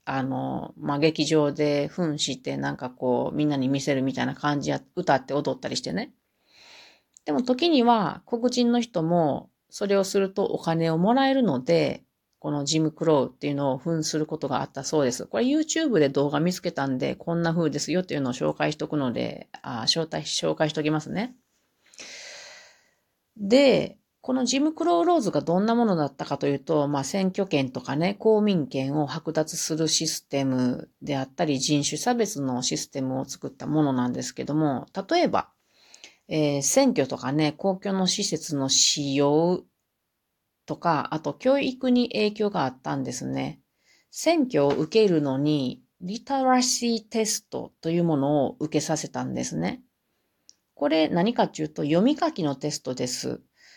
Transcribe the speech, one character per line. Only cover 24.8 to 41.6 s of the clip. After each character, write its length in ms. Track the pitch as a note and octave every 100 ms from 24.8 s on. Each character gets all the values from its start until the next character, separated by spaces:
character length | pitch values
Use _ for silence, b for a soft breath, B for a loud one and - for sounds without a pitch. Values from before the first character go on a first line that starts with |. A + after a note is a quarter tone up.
ロ 160 | E4 E4+
ー・ 40 |
ロ 120 | E4+ E4+
ー 40 |
ズ 100 | G3+
が 100 | D3+
ど 180 | E3 F3+
ん 60 |
な 100 | G#3+
も 120 | A#3 A#3
の 100 | E3+
だ 100 | C#3+
っ 80 |
た 120 | - D#3
か 120 | -
と 80 | C#3+
い 100 | C#3
う 20 |
と、 260 | - D3+ C#3+
ま 140 | C#3+
あ、 40 |
選 240 | - G3 F#3+
挙 180 | F#3 G3
権 240 | D3 C3
と 100 | B2+
か 160 | - C#3
ね、 180 | F3+
公 260 | G#3 A3 G#3+
民 240 | G#3 F#3 C3
権 320 | C3+ C3+ D3+
を 100 | C#3
剥 240 | D3+ -
奪 240 | D#3 D#3 E3
す 180 | -
る 140 | D#3 D#3
シ 180 | - D#3+
ス 160 | - -
テ 160 | C#3
ム 460 | C3+ B2+ B2+ C#3+ - _
で 140 | C#3+ C#3
あ 60 |
っ 60 | C3+
た 160 | -
り、 140 | D#3+ C3
人 240 | A#2+ D3
種 140 | C#3+ D3+
差 180 | B3
別 280 | A#3+ G#3 C#3
の 200 | C3+ B2
シ 140 | B2 D#3
ス 120 | -
テ 120 | C#3
ム 200 | C3 C3
を 40 |
作 240 | C3+ - C3+
っ 20 |
た 160 | - C3+
も 160 | D3+
の 100 | C#3+
な 140 | B2+ B2
ん 60 |
で 100 | B2
す 100 | B2+
け 120 | -
ど 100 | C3
も、 320 | D3+ D#3 B2 D3+ F#3 F#3
例 120 | E4+
え 60 | C4
ば、 200 | G#2 - _ B B B B B B -
え 300 | D#3 D3 C#3+
ー、 40 |
選 280 | C3+ C4 C4+
挙 180 | D3+ C3+
と 80 | B2+
か 160 | B2
ね、 200 | D3 D3+
公 240 | D3+ G3 F#3+
共 220 | G3+ F#3+
の 80 | F#3
施 160 | -
設 320 | F#3+ D#3 -
の 140 | C#3+ C3+
使 460 | - - D3+ C#3
用 500 | C#3 C#3+ D3+ E3+ F3+ - _ _ _ _ _ _ _ _ _ -
と 100 | D3+
か、 320 | F3 D3+ -
あ 80 | D#3
と 120 | D3
教 260 | - B3+
育 320 | C#4